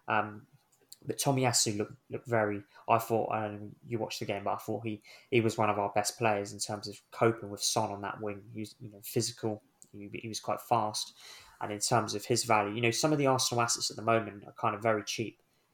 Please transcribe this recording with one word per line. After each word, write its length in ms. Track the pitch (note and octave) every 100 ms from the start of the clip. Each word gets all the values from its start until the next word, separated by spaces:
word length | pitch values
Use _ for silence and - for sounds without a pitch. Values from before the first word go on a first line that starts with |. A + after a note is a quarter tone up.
| -
Um, 360 | A2 G#2+ G#2 - _ _ _ _ - -
but 120 | -
Tomiyasu 580 | C#3+ C3 B2+ A2+ A#2 G#2
looked, 160 | G#2+ - -
looked 180 | A#2+ -
very, 360 | A#2 G#2 G2+ - - -
I 80 | A2+
thought, 320 | - A2+ -
um, 380 | G#2+ G#2+ G#2 G#2 - -
you 120 | A2+
watched 200 | G#2+ -
the 60 | G#2+
game, 200 | G2+ G2+
but 80 |
I 40 | G2
thought 260 | - A2 A2+
he, 160 | G#2 - - _
he 120 | A#2
was 160 | A2+ A2
one 120 | G#2+
of 80 | G#2
our 120 | G2
best 240 | G#2+ - -
players 360 | A#2 G#2 G2+
in 60 | G#2
terms 280 | - G#2 G#2
of 120 | G2 _
coping 380 | - A#2 A2+ G2+
with 120 | G2+
Son 300 | - A#2 A2
on 100 | G2+
that 180 | G2 -
wing. 200 | G#2+ G2+ G#2
He 80 | A2+
was, 140 | A2 -
you 80 | A2
know, 100 | G2+
physical. 580 | - B2 A2+ - A2+ G#2+ - _ -
He, 160 | G#2 G2+
he 140 | - A2+
was 120 | G#2
quite 200 | - -
fast. 520 | - A#2 G#2+ G#2+ - - - - - -
And 100 | G#2+
in 80 | G#2
terms 340 | - A#2 G#2
of 120 | G#2+ -
his 180 | A#2+
value, 300 | A#2 G#2+ G2+ A2
you 60 |
know, 100 | A#2
some 200 | A#2 D#3
of 60 | D3+
the 80 | C3+
Arsenal 340 | B2+ - A#2+
assets 260 | A#2 - -
at 60 | -
the 60 |
moment 400 | A2 A2+ G#2 G2+ -
are 80 |
kind 220 | - A2+ G#2
of 60 |
very 220 | A2+ G#2+
cheap. 360 | G2+ - G#2 - _ _ _